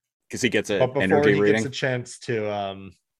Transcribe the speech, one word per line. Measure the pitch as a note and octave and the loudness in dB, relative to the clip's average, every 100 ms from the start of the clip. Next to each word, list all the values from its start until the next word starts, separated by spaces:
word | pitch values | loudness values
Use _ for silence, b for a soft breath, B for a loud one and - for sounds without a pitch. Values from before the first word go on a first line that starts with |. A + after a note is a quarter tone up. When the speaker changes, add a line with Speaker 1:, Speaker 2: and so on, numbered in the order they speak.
| _ _ _ | _ _ _
Speaker 1:
'Cause | G#2 | -2
he | A#2+ | 0
gets | G#2+ G2+ | 0 0
an | G2+ | 0
Speaker 2:
But | B2+ | 2
before | C#3 | 2
Speaker 1:
energy | F#2+ G2 G2+ | 2 4 4
Speaker 2:
he | G2+ | 4
Speaker 1:
reading. | G#2 G#2+ | 4 2
Speaker 2:
gets | A2+ | 0
a | B2 | -4
chance | C#3 B2+ A#2+ - | -4 -4 -6 -14
to, | - A#2 G#2+ | -6 -4 -4
um, | G#2 G2 G2 F#2+ F2+ _ _ | -4 -6 -8 -16 -20 _ _